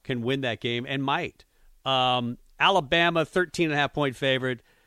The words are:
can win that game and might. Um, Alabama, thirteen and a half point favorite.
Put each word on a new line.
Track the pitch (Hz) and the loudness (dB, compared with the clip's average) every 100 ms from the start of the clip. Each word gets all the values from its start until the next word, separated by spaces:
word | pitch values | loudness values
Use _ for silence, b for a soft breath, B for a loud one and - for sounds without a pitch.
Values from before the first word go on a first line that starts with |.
can | - 123 | -6 -4
win | 117 139 | -2 -2
that | 131 107 | -2 -2
game | 123 117 135 | -2 -4 -4
and | 139 | -4
might. | 135 156 170 - _ _ - - 135 | -2 -2 -4 -12 _ _ -20 -8 -2
Um, | 131 127 123 120 120 - - | 2 2 2 -2 -8 -14 0
Alabama, | 160 196 131 170 170 165 156 | 2 4 2 2 2 2 0
thirteen | 185 175 - 165 | 0 -2 -2 0
and | |
a | 147 | 0
half | 139 | 0
point | 151 143 120 | 0 -2 0
favorite. | 135 131 131 120 _ _ | 0 0 -2 -6 _ _